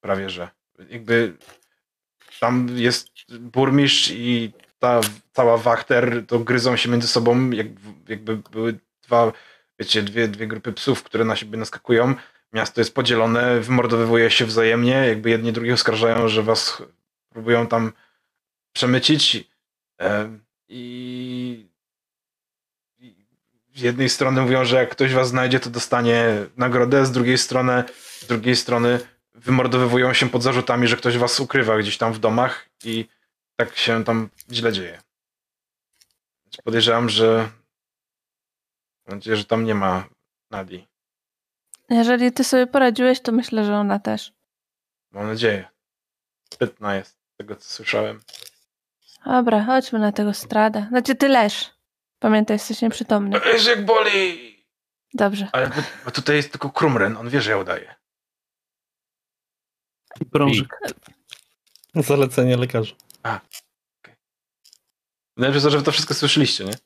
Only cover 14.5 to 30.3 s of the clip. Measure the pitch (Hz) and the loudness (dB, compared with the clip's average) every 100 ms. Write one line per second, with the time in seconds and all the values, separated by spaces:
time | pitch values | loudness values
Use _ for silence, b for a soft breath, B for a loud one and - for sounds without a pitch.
14.5 | 110 113 117 120 131 135 107 113 117 117 | 2 2 4 2 2 2 0 0 0 0
15.5 | 113 117 123 - 110 113 113 113 110 110 | -4 -2 -2 0 0 2 2 2 0 2
16.5 | 110 - - - _ _ _ _ 113 113 | 0 0 -8 -16 _ _ _ _ -12 0
17.5 | 117 113 117 113 - _ _ _ _ _ | 0 2 -2 -2 -8 _ _ _ _ _
18.5 | _ _ - 123 127 127 151 - 117 - | _ _ -4 0 2 2 2 2 -2 -8
19.5 | _ _ _ _ _ 92 104 110 110 _ | _ _ _ _ _ -4 -4 -6 -14 _
20.5 | _ _ 120 120 123 123 123 127 123 123 | _ _ -18 -16 -14 -14 -12 -10 -10 -10
21.5 | 117 98 _ _ _ _ _ _ _ _ | -12 _ _ _ _ _ _ _ _ _
22.5 | _ _ _ _ _ 123 92 101 _ _ | _ _ _ _ _ -20 _ _ _ _
23.5 | _ _ 139 120 123 131 - 131 131 127 | _ _ -4 -4 0 0 2 0 2 2
24.5 | 131 123 127 123 - 135 131 127 127 127 | 2 2 2 2 0 0 2 0 0 0
25.5 | 131 123 120 - 123 120 117 117 107 98 | 0 -2 -8 -2 0 2 2 2 0 -4
26.5 | - 123 123 120 139 135 127 123 127 - | -4 -2 2 2 4 2 2 0 0 0
27.5 | 127 127 123 123 B B - - 117 117 | 0 2 0 -2 B B -20 -6 -2 0
28.5 | 123 - 120 120 120 - _ _ _ - | 0 0 0 2 0 -4 _ _ _ 0
29.5 | 127 127 127 123 123 127 123 127 | 2 2 2 2 4 4 2 2